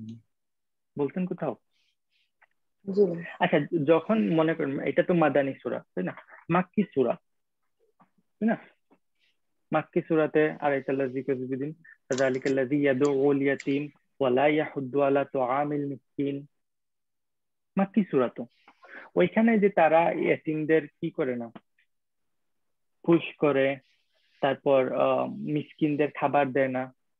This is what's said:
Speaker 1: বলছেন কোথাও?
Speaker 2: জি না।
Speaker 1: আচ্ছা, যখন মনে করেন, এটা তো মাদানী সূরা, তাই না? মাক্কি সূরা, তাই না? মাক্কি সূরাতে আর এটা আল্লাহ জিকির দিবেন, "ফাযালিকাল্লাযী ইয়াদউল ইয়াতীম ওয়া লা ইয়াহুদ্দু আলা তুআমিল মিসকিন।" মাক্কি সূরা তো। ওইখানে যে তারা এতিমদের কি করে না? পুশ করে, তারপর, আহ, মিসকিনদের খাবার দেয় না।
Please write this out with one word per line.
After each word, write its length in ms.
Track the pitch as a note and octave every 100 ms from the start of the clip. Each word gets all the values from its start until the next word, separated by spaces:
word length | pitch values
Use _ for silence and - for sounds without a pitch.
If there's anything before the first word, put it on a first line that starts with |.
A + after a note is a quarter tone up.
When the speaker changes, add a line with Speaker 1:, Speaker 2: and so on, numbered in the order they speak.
| A2 A#2 _ _ _ _ _ _ _ -
Speaker 1:
বলছেন 280 | C#3+ - F3+
কোথাও? 300 | F3+ D#3 A2 _ _ _ _ _ _ _ _ _ _ _ _ G3
Speaker 2:
জি 200 | F#3+ G3
না। 80 | E3+ E3+ -
Speaker 1:
আচ্ছা, 200 | F3 D#3+ D3 E3+
যখন 500 | C#3+ D#3+ D#3+ A3 G#3
মনে 200 | E3 D#3+
করেন, 260 | D#3+ C#3+ C#3
এটা 220 | - C#3+
তো 120 | E3+
মাদানী 400 | F3 D3+ C#3+ C#3 B2+
সূরা, 220 | B2 A#2 -
তাই 100 | -
না? 120 | - - - - -
মাক্কি 320 | E3+ F#3 -
সূরা, 320 | F#3+ - A#2+ E3+ _ _ _ _ _ _ _ _ _ _ _ -
তাই 60 | A3
না? 100 | G#3 - _ _ _ _ _ _ _ _ _ -
মাক্কি 280 | D#3 C#3+ F#3 D#3
সূরাতে 420 | D#3+ D3+ D#3 D3+
আর 220 | D#3+ D3
এটা 200 | C#3 C3
আল্লাহ 160 | C3+ C3+
জিকির 400 | B2+ C3+ C3 B2+
দিবেন, 240 | C3 C#3+
"ফাযালিকাল্লাযী 1040 | D#3+ - - - B2+ C3+ C3 C#3 C3+ B2+ D3
ইয়াদউল 680 | C#3+ C3 C#3+ C3+ C#3+ C#3+
ইয়াতীম 460 | C#3 C3+ - C#3 D3 - _ -
ওয়া 100 | C3+
লা 160 | B2 D3
ইয়াহুদ্দু 540 | D3+ D3 D3 C3 C3+
আলা 240 | C#3 C#3
তুআমিল 640 | C3+ C#3 B2 C3+ D3 D3 C#3+
মিসকিন।" 600 | C#3 _ - C#3 C#3 C#3+ _ _ _ _ _ _ _ _ _ _ _ _ -
মাক্কি 280 | G3 - F#3
সূরা 180 | D3 A#2+
তো। 180 | - B2 _ _ _ - - -
ওইখানে 440 | - F3+ - A3+ A3
যে 100 | G3
তারা 440 | F#3+ D#3+ D#3 E3+
এতিমদের 760 | E3+ F3 D3 - D#3 D3+ D#3+ D3
কি 240 | - E3+
করে 260 | - C#3 B2
না? 160 | A#2 - _ _ _ _ _ _ _ _ _ _ _ _ _ _
পুশ 200 | - E3+ - -
করে, 400 | D3+ C3+ C3+ C3+ _ _ _ _ _ -
তারপর, 520 | C#3 C3+ D3 C3+ C3
আহ, 340 | C3 C3+ C3 B2+
মিসকিনদের 840 | B2+ D3 D3 C#3+ - D3+ D3 D3
খাবার 420 | - D3 C#3+ C#3
দেয় 160 | C3+ C3+
না। 260 | B2+ C3 _ _ _